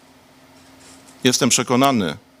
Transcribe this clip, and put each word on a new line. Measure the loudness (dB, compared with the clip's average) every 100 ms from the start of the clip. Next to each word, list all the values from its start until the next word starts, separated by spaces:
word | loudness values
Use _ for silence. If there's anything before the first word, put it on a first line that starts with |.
| _ _ _ _ -20 -20 -20 -20 -20 -20 -20 -4
Jestem | -2 0 0
przekonany, | 0 0 0 2 0 -2 -6 -14 _